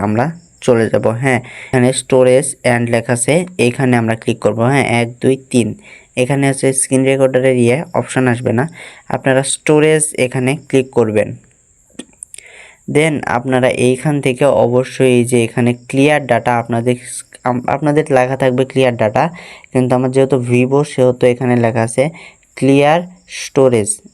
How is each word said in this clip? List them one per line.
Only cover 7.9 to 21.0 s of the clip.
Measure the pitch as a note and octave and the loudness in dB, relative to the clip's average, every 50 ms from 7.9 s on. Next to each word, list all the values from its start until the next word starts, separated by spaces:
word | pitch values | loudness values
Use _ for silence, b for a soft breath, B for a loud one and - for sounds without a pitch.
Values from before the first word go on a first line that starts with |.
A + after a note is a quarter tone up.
| - - | -6 -6
অপশন | A#2+ - - C3+ C3 B2+ A#2 | -6 -4 -2 -2 0 0 -2
আসবে | A#2+ B2 A2+ A2+ A2+ | -2 -2 -2 -2 -2
না, | C#3 E3 B B B B B B B B - | -2 -4 B B B B B B B B -8
আপনারা | C3 - C#3 C3 C3 C#3 - - | -4 -2 0 0 0 0 -2 -6
স্টোরেজ | - - - D3+ D3+ D3+ D#3 D#3 D#3 D3+ - - - C3 | -6 0 0 2 4 4 4 2 2 0 -2 -2 -4 -4
এখানে | B2 - C3+ B2 B2+ C#3+ D#3+ - - | -2 -2 -2 -2 -2 -4 -4 -6 -2
ক্লিক | - C3+ C3 C3 - B2 | 0 0 0 0 0 0
করবেন। | A#2 A2 G#2+ G#2+ G2+ - A#2+ - _ _ _ _ _ _ _ _ _ _ _ - - _ _ - - _ B B B B B B B B B B B - C3+ | 0 2 2 0 -2 -2 -4 -14 _ _ _ _ _ _ _ _ _ _ _ -20 -20 _ _ -20 -20 _ B B B B B B B B B B B -2 0
Then | D3 D3+ D#3+ D3+ C3 - - G2 A#2+ | 0 2 2 0 -2 -4 -4 -4 -4
আপনারা | B2 C3+ C3 B2+ B2+ B2+ - - A#2+ B2 | -2 0 -2 0 0 0 0 2 2 0
এইখান | B2+ B2+ - D#3+ D3 C#3+ C3+ | 0 0 -2 -2 -2 0 0
থেকে | C#3 B2 B2 D3 C#3 B2 - A#2 | -2 -2 0 2 2 2 2 2
অবশ্যই | A#2+ A#2+ B2+ C3 - - - C3+ B2+ B2 A#2+ | 2 2 0 -2 -2 -2 0 0 2 4 2
এই | A#2+ A#2+ | 2 2
যে | B2+ A#2+ A2+ A2 | 2 0 0 0
এখানে | - - A#2+ A#2+ A#2+ B2 - - | -2 -2 0 0 -2 -4 -8 -6
ক্লিয়ার | - C3+ C#3 D3 D3+ D3 C#3+ B2 | -2 0 2 2 2 0 0 0
ডেটা | B2 A2+ A2+ B2 A#2+ A#2 | 0 0 0 0 -2 -2
আপনাদের, | A#2 - A#2+ A#2 A#2 B2 B2 B2 - - - - - _ - - - B2+ | -2 -2 -4 -2 0 -2 -2 -4 -6 -16 -16 -16 -18 _ -16 -8 -6 -4
আম-, | B2 B2 B2 - - | -4 -4 -4 -4 -4
আপনাদের | C3+ D3+ D3+ D3 D3+ D3+ - C#3 B2+ | -2 -2 0 0 0 0 2 2 0
লেখা | B2+ B2+ C3+ C3 | 2 0 0 0
থাকবে | C#3 C3 B2 B2+ C3 C3 | 0 0 0 0 -2 -2
ক্লিয়ার | - C3+ C3 B2+ A#2+ A#2 | 0 0 0 0 2 0
ডেটা, | A#2 G#2+ A2+ A#2+ D3 E3+ E3 B B B B B B B | -2 0 0 0 -2 -2 -4 B B B B B B B
কিন্তু | - B2+ B2+ B2 B2+ B2+ | -2 0 0 2 0 0
আমার | B2+ B2+ B2+ | 0 0 2
যেহেতু | C3+ C3+ C3+ C#3+ B2+ A#2+ A#2+ | 2 2 2 0 -2 0 0
Vivo | B2 B2 B2+ B2+ C#3 C#3+ D3 - - | 2 2 2 2 2 0 0 0 0
সেহেতু | - | 2